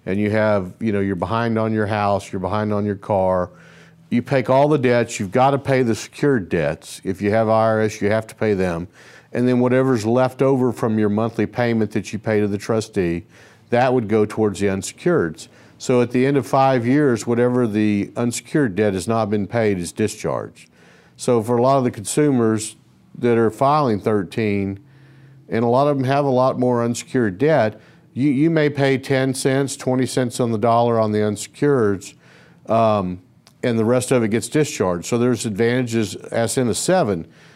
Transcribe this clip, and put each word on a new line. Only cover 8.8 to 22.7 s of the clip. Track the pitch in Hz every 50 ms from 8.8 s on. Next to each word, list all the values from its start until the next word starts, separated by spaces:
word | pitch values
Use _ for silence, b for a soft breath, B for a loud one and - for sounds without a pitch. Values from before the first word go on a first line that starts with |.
| 92 101 B B B B B B B B
And | B - 123
then | 123 127 123
whatever's | 123 123 127 131 131 131 131 113 101
left | 110 117 127 127 127 - -
over | 135 135 139 127 127 123
from | 113 - - 113 110 110
your | 107 104
monthly | 104 107 113 113 - - 104
payment | 101 - - 123 120 117 110 110 104
that | - 110 98 -
you | - 104
pay | - 113 110 104
to | 104 104
the | 101 98
trustee, | - - 117 110 107 - - 104 92 85 85 87 85 - B B B B B B B B
that | 120 120 127 135 127
would | 127 113 95
go | 110 110 107
towards | 104 - - 110 104 95 87
the | 101
unsecureds. | 101 95 95 - - - - - 175 175 139 90 80 78 - - - B B B B B B
So | - - 127 123
at | 120 120
the | - 127 127
end | 139 143
of | 139 117
five | - - 135 135 135 135 127 113
years, | 120 131 147 151 139 120 104 -
whatever | 117 120 117 123 123 123 123 123 110
the | 101 107 107 107 104 101 101 - -
unsecured | 123 120 120 117 - - - - 160 147 113 90
debt | 90 107 107 95
has | 95 82
not | 101 113 113 110 101
been | 107 104 98
paid | - - 117 110 104 101 92
is | 87 82
discharged. | - - 110 101 - - - 82 65 58 53 55 - - - _ b b b b b b b b b
So | b - - 123 117
for | 104 110 123
a | 117
lot | 120 131 139 139
of | 127
the | 123
consumers | - - 98 - - 151 151 147 139 123 113 110 110 107 107 -